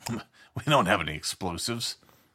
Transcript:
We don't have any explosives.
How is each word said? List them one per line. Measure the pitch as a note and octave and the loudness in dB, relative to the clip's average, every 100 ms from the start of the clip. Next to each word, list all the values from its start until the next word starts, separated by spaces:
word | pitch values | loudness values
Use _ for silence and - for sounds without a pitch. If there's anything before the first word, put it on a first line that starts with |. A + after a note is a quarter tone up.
| - A#2 - _ - - | -6 -6 -8 _ -14 -4
We | - | 4
don't | C#3+ F2 | 4 6
have | G2+ | 4
any | D#2 | 2
explosives. | D#2 - - F#2 E2+ - A#2 - - _ _ _ | -4 -6 -4 -4 -4 -4 -4 -6 -8 _ _ _